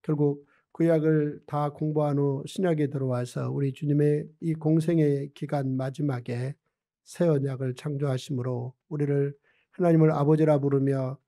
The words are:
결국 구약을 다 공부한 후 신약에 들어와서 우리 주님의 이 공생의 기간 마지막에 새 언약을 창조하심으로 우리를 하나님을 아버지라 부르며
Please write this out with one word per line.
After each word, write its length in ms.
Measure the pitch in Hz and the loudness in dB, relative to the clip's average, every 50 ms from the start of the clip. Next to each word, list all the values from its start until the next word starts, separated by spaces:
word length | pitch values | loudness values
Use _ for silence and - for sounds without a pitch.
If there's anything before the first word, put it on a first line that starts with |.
결국 440 | - - 156 143 147 143 143 143 - _ _ _ _ _ | -2 -2 0 2 2 0 0 -2 -10 _ _ _ _ _
구약을 680 | _ - 165 165 165 160 147 160 156 151 147 147 147 151 _ | _ 0 2 2 2 2 2 2 2 2 0 -2 -4 -10 _
다 240 | - 151 147 147 147 | -6 -4 -4 -2 -4
공부한 480 | 143 - 156 156 151 151 151 147 139 143 | -4 -4 -4 -2 0 0 0 0 0 0
후 240 | 143 143 135 135 - | 0 0 -2 -4 -8
신약에 420 | - - - 190 180 165 151 151 131 | -8 -6 -2 -2 0 0 0 -2 -2
들어와서 640 | 127 135 135 131 127 123 123 123 - 147 131 123 | -2 -4 -4 -2 -2 -4 -4 -6 -6 -6 -6 -4
우리 220 | 135 139 139 139 | -2 -2 -2 -2
주님의 560 | 131 - 151 143 147 147 147 147 147 147 156 - - _ | -4 -4 -2 0 2 4 4 4 2 0 -2 -8 -14 _
이 140 | - 165 156 | -4 -4 -4
공생의 760 | 156 151 156 160 165 156 175 170 165 151 147 139 139 139 143 _ | 0 2 2 2 4 2 2 2 4 4 4 2 0 -4 -8 _
기간 420 | - 151 135 156 143 135 135 131 | -10 -8 -4 -4 -4 -2 -2 -2
마지막에 800 | 131 131 135 127 - 151 143 131 123 117 - 120 120 127 135 143 _ _ _ _ _ _ _ _ _ | -4 -4 -6 -6 -4 -4 -2 -4 -4 -6 -6 -6 -6 -6 -8 -8 _ _ _ _ _ _ _ _ _
새 240 | _ - - - 175 | _ -20 -2 0 2
언약을 480 | 170 151 139 139 135 135 127 135 127 127 | 2 2 2 0 -4 -4 -4 -6 -6 -6
창조하심으로 1000 | - - 151 143 139 147 139 127 123 - - 143 123 123 131 127 120 120 127 - _ _ _ | -6 -8 -6 -4 -4 -2 -2 -2 -4 -4 -6 -6 -4 -4 -4 -4 -6 -8 -10 -12 _ _ _
우리를 460 | 151 147 147 143 143 143 143 143 143 _ _ _ _ _ _ _ | -6 -4 -2 0 0 0 0 -2 -4 _ _ _ _ _ _ _
하나님을 400 | _ - 180 175 165 160 160 156 | _ 0 2 4 6 6 6 4
아버지라 460 | 156 147 143 147 156 156 160 156 151 143 | 4 2 4 4 4 4 4 4 4 2
부르며 580 | 139 143 139 139 135 139 139 135 131 131 135 _ _ | 2 2 2 2 2 0 0 -2 -4 -6 -8 _ _